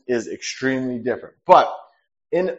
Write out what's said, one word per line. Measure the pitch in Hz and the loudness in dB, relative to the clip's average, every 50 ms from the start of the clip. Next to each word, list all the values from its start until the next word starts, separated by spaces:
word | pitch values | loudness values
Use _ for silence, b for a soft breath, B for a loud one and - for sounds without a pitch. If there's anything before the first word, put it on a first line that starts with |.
| _ | _
is | 127 123 117 104 69 | -2 -2 -2 -2 -4
extremely | 87 - - - - - 131 131 131 131 131 127 123 117 | -8 -10 -10 -12 -8 -4 -2 -2 -2 -2 -4 -4 -6 -4
different. | 110 123 113 - - - - _ _ | -4 -4 -4 -4 -8 -14 -20 _ _
But | - 185 156 - - - - - - _ _ _ _ _ _ _ _ | 6 6 6 6 4 -2 -10 -16 -20 _ _ _ _ _ _ _ _
in | 151 170 185 185 170 | -2 -2 -2 -2 -2